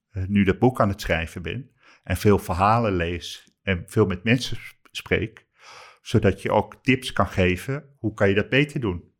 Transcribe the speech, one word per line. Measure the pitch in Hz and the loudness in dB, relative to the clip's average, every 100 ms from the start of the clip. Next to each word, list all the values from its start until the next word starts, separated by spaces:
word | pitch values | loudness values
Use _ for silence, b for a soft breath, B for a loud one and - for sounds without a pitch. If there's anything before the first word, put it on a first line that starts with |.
| _ | _
eh, | 95 92 | -8 -2
nu | 101 | 2
dat | 95 92 | 2 4
boek | 120 123 | 2 4
aan | 107 | 0
het | 95 | -2
schrijven | - 82 85 95 | -2 -2 -4 -8
ben | 82 104 - b b b | -10 -10 -12 b b b
en | - 92 | -6 0
veel | 104 95 | 2 2
verhalen | - 87 101 117 113 92 | 0 0 2 2 0 0
lees | 85 87 - - _ _ | -2 -6 -10 -16 _ _
en | - 90 - | -4 -4 -2
veel | 113 98 | 2 2
met | 90 | 0
mensen | 113 120 - - | 0 0 0 -8
sp-, | - - _ | -10 -20 _
spreek, | - - 90 92 - _ B B B B B | -18 -4 -2 -2 -10 _ B B B B B
zodat | - 107 101 - | -2 2 2 0
je | - | 0
ook | 104 - - | 0 0 -2
tips | - 123 - | 0 0 0
kan | - 98 | -2 0
geven, | - 90 90 - 139 - _ | 2 0 0 -4 -10 -12 _
hoe | 110 | -8
kan | 107 101 | 0 2
je | |
dat | 98 101 | 2 0
beter | 131 147 151 | 0 0 -2
doen? | 110 87 - _ | -4 -4 -10 _